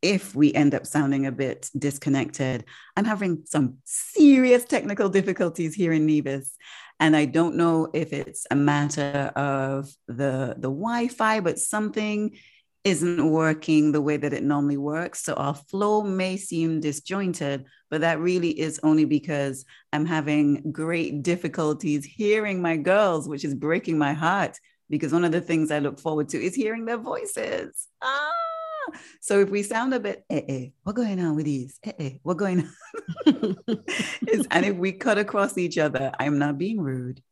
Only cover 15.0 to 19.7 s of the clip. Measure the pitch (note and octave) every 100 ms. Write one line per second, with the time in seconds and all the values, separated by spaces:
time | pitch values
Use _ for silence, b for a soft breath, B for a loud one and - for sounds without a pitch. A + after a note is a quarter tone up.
15 | F3 - - - C#3+ C#3+ - F#3+ G#3 G#3+
16 | G3+ F#3 F#3 F#3 - E3+ E3 D#3+ D3 C#3+
17 | - F#3+ F#3+ E3+ C#3+ C#3 C3 b b D#3
18 | E3 D#3 E3+ F#3 E3+ D3 D#3 - D#3 D#3
19 | D3+ D3 - D3 C#3 C3 -